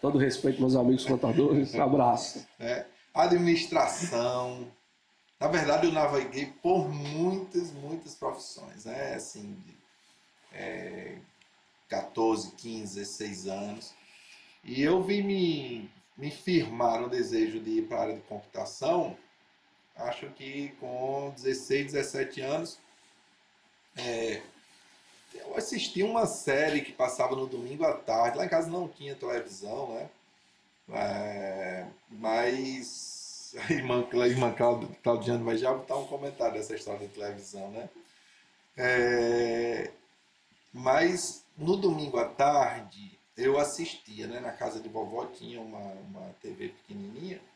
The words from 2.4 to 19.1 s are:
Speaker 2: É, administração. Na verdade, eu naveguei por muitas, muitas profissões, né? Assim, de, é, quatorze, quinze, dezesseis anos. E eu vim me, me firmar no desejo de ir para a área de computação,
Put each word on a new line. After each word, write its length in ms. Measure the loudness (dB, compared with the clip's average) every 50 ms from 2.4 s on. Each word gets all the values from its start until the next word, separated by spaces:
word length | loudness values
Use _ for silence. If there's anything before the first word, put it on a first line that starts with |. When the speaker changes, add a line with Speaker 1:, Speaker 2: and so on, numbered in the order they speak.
| -14 -16 _ _
Speaker 2:
É, 280 | -4 -2 -2 -2 -4 -10 -14 _ _ _ _
administração. 1500 | 4 6 6 8 6 8 6 6 4 4 2 4 4 4 4 2 -4 -4 -2 0 0 0 2 0 0 -2 -4 -6 -8 -12 -14 -14 _ _ _ _ _ _ _ _ _ _ _ _ _
Na 80 | 0 2
verdade, 380 | 2 2 4 4 4 6 6
eu 60 | 4 4
naveguei 540 | 4 4 4 4 2 0 0 -4 -4 -4 -4 -8 -2 2
por 260 | 4 4 4 4 2
muitas, 840 | -2 -4 -6 -6 -2 0 2 2 2 0 -4 -2 -2 -2 -2 -2 -8
muitas 420 | -10 -10 -8 -8 -8 -10 -12 -14
profissões, 680 | -6 -6 -6 -6 -6 -10 -14 -14 -16 -18 -18 -18 -16 -12
né? 300 | -10 -8 -6 -6 -6 -6
Assim, 420 | -8 -8 -10 -12 -14 -12 -12 -12 -14 -16
de, 100 | -20 -20 -20 _ _ _ _ _ _ _ _ _ _ _ _ _ _ -16
é, 640 | -12 -10 -10 -8 -8 -10 -10 -12 -12 -12 -12 -14 -16 -18 -20 _ _ -20 _ _ _ _ _ _ _ _ _
quatorze, 600 | -4 -4 -4 -4 0 2 4 4 4 2 0 -8 -12
quinze, 440 | -14 -12 -10 -8 -8 -8 -8 -8 -8
dezesseis 480 | -8 -8 -8 -8 -8 -8 -8 -8 -6
anos. 460 | -6 -6 -4 -6 -6 -8 -10 -12 -16 -20 -20 -20 -20 -20 -20 -20 -20 -20 -20 -20 -20 -20 _ _
E 180 | -8 -2 2 4
eu 200 | 4 4 4 4
vim 200 | 2 2 2 2
me, 680 | 0 2 2 2 2 2 0 -4 -6 -8 -10 -12 -14 -18 -20 _ _ _
me 140 | -10 -10 -10
firmar 720 | -10 -6 -2 2 4 4 4 2 -2 2 2 2 4 2
no 80 | 0 -2
desejo 520 | 0 -2 0 0 2 2 2 2 0 -4
de 180 | -4 0 0 0
ir 40 | 0
para 140 | 0 0 -2
a 40 | -2
área 120 | -2 -2
de 40 | -8 -10
computação, 960 | -12 -12 -12 -12 -10 _ -8 -8 -8 -8 -4 0 2 2 2 2 0